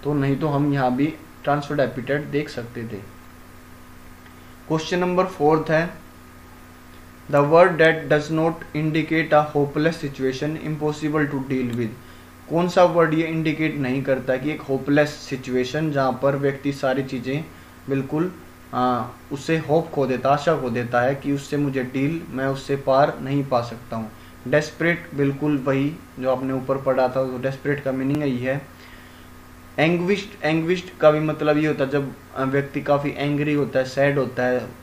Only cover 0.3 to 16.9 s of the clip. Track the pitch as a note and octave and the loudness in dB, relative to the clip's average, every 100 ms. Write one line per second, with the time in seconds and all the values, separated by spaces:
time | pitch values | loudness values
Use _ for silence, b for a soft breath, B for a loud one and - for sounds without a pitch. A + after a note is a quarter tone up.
0.3 | C3+ D3+ C#3+ D3 C#3+ B2+ B2 D3 - - | 0 0 0 2 2 2 2 0 -2 -16
1.3 | - - C#3+ D3 D3 B2+ C3 B2 C#3+ C#3+ | -8 -2 -2 0 0 0 -2 -4 -4 -2
2.3 | C#3+ D3 - A#2 A#2+ A2+ G#2 F#2 - - | -4 -4 -8 -10 -10 -10 -12 -14 -20 -20
3.3 | - - - - - - - - - - | -20 -20 -20 -20 -20 -20 -20 -20 -20 -20
4.3 | - - - - D#3+ D#3 F3+ F3+ F3+ F3+ | -20 -20 -20 -4 -4 0 0 2 2 0
5.3 | - D3 D#3 D3+ D#3+ F3 - - - - | 2 4 4 4 0 0 -8 -18 -20 -20
6.3 | - - - - - - - - - - | -20 -20 -20 -20 -20 -20 -20 -20 -20 0
7.3 | C#3+ C#3+ E3 F#3 D#3+ D#3+ D#3 C#3+ D3+ D3 | 2 6 8 6 6 4 4 2 0 2
8.3 | D#3+ E3 E3 - D3 D#3 D#3 D3 D#3+ D#3 | 0 0 -2 -6 -2 0 0 0 0 4
9.3 | D3+ D3 D3 C#3+ D3+ D#3 E3 C#3+ C3+ C3 | 4 4 0 0 2 0 0 -8 -2 -2
10.3 | C3 D3+ D#3 D3+ D3+ D3+ D3+ D#3 D#3 C#3+ | -2 -4 -4 -6 -2 -2 -2 -2 0 0
11.3 | C#3 B2+ C3 B2 A#2 A2+ - B B B | -2 -2 -2 -2 -2 -4 -6 B B B
12.3 | B - D#3+ F3+ F#3 F3+ E3 D#3+ D#3 D#3+ | B -4 0 2 6 6 6 4 4 0
13.3 | D#3+ D#3+ D3 D#3 D3 C3 C3+ C3+ C3 B2+ | 0 -2 0 -2 0 -2 -2 0 -2 0
14.3 | C3 C#3+ D3 - C3+ C3 D3 D3 - - | -2 0 -6 -2 -2 2 4 2 -2 -10
15.3 | C3 B2+ B2+ B2+ D3+ D#3+ C#3 C3 B2 C#3 | -8 -2 -2 0 -2 -2 0 0 2 0
16.3 | C#3 C#3 C#3 C#3+ C#3 C3+ | 2 0 -2 -4 -2 0